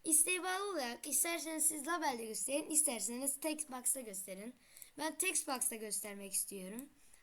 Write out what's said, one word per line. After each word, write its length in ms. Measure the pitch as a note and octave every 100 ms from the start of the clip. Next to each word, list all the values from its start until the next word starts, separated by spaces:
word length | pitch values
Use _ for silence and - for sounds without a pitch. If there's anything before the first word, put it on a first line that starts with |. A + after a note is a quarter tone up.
İsteğe 380 | E4 D#4 F4+ F4+
bağlı 280 | F#4 F#4 G4+
olarak 360 | F4 A#3+ A#3+ D4
isterseniz 600 | B3+ E4+ E4+ D4+ D#4 D4+
siz 200 | D#4 C4+
labelde 400 | E4+ D4+ A#3+ A3+
gösterin, 440 | G#3+ - C#4+ D4+
isterseniz 680 | D4+ D4 A3+ G3+ A#3+ C#4 -
text 300 | D#4 D4+ -
box'ta 300 | B3+ A#3+ C4+
gösterin. 540 | A3 F#3+ - F#3+ A3+ - - - - -
Ben 200 | D#4 D#4
text 300 | F#4 E4+ -
box'ta 280 | B3+ - A3+
göstermek 560 | G#3+ G#3 G#3 G3+ G3
istiyorum. 560 | F#3+ - G3 F#3 A3+ C#4+ - - -